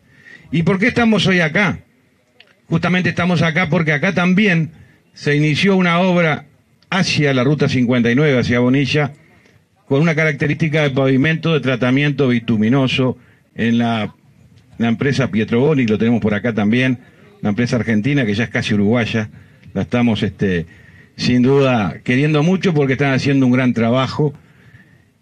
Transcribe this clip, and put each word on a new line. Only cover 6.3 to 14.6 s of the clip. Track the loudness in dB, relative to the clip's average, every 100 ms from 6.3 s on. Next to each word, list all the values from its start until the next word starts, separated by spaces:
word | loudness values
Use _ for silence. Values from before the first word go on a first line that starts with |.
| -2 -8 _ _ _ -6
hacia | -4 -2 0 0
la | 2
Ruta | 0 0 0
cincuenta | 0 0 2 2
y | 2
nueve, | 2 2
hacia | 0 0
Bonilla, | 2 2 0 -2 -2 -6 -20 -20 _ _ _ _ -4
con | 0
una | 0 0
característica | -2 -2 -2 -2 0 0
de | 0
pavimento | 0 2 2 0 0 0
de | -2
tratamiento | -2 -2 0 0 0 0 0
bituminoso | 0 0 0 2 2 0 0 -2 -4 -12 _ _ -6
en | -2 0
la, | 0 -2 -6 -10 _ _ -20 -20